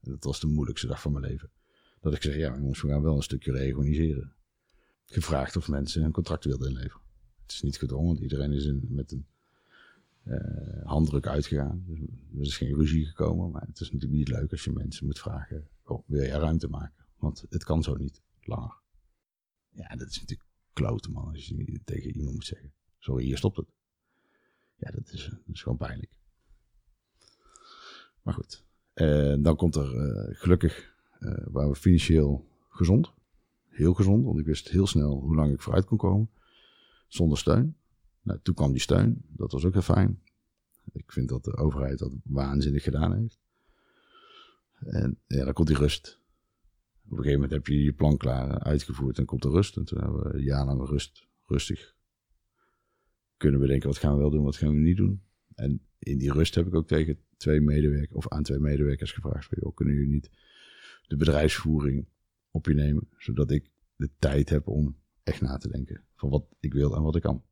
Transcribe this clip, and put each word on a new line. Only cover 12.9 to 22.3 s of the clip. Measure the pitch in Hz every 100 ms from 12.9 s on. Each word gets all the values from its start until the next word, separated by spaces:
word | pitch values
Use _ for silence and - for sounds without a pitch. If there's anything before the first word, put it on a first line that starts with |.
| 80 76
gekomen, | - 78 85 87
maar | - 76
het | 78
is | -
natuurlijk | 67 64 73
niet | 69 60
leuk | -
als | -
je | -
mensen | - - - 69
moet | 73
vragen, | - - 71 73 76 -
"Oh, | - - -
wil | 73
jij | 67 69
ruimte | 80 82 -
maken?" | 71 71 _ _ _
Want | 73 73 -
het | 85
kan | - 80
zo | 80 71
niet | 71 - _ _
langer. | - 110 - - _ _ _ _ _ _ _ _ _
Ja, | - - 123
dat | 123
is | -
natuurlijk | - - _ _ _
klote, | - 98 113 -
man, | 78 67
als | 76 -
je | - - - -
tegen | - - -
iemand | 73